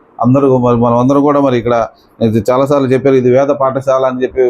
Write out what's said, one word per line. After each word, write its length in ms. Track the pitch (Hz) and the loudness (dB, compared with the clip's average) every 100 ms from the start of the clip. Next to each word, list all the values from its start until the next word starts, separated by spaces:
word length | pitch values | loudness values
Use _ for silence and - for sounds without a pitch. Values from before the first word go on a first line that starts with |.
| _ - | _ -4
అందరూ 360 | 120 139 139 127 | 0 2 2 2
మరి 200 | 123 120 | 2 0
మనం 200 | 120 120 | 0 0
అందరం 240 | 127 143 | 0 2
కూడా 180 | 143 143 | 0 0
మరి 180 | 139 123 | 0 -2
ఇక్కడ 300 | 113 117 110 - _ - | -2 -2 -4 -10 _ -6
ఇది 220 | 113 113 107 | -2 -2 0
చాలాసార్లు 360 | 127 139 143 131 | 0 0 0 0
చెప్పారు, 280 | 131 135 135 | 0 2 2
ఇది 140 | 123 | 2
వేద 160 | 127 139 | 2 0
పాఠశాల 580 | 139 131 135 135 131 131 | -2 -2 -4 -2 -2 -2
అని 180 | 127 | -2
చెప్పి 180 | 127 131 | -4 -2